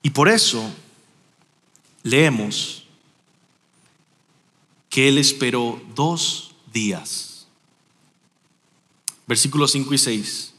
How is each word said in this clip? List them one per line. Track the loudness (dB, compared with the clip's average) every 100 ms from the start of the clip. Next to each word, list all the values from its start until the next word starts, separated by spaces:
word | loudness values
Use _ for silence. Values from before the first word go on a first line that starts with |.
Y | -2
por | 4 4
eso | 6 2 0 -6 -10 -20 _ _ _ _ _ _ _ _ _ _ _
leemos | 0 4 4 2 -4 -6 -8 -10 -20 _ _ _ _ _ _ _ _ _ _ _ _ _ _ _ _ _ _ _ _
que | 2 4
él | 4
esperó | 2 0 -2 0 -2 -6 -10 -2
dos | 0 0 -4 -6 -12 _ -10
días. | -4 -2 -4 -8 -12 -12 -18 -20 _ _ _ _ _ _ _ _ _ _ _ _ _ _ _ -14 -14 -4
Versículos | 0 0 2 2
cinco | 0 0
y | 0
seis. | 0 -2 -4 -10 -12